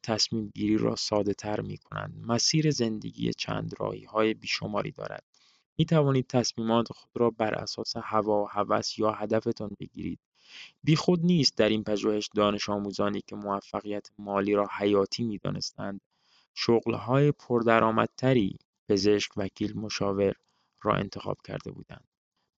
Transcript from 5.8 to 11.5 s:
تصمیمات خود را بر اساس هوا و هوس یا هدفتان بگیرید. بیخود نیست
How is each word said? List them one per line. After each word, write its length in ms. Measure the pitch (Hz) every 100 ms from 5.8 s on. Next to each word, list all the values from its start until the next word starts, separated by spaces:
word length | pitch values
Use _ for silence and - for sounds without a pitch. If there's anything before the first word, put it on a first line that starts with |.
| 160 165 143 135 123
تصمیمات 680 | 127 117 - 113 117 113
خود 180 | - _ -
را 160 | 117
بر 240 | 113 110 -
اساس 380 | 107 - 110 120
هوا 480 | 113 110 107 104 101
و 40 |
هوس 480 | 104 101 104 - -
یا 140 | 107
هدفتان 640 | 107 104 110 117 113 104 101
بگیرید. 400 | 95 - 87 85 _ _ _ - - _ 135
بیخود 360 | 156 - 180 170
نیست 320 | 180 127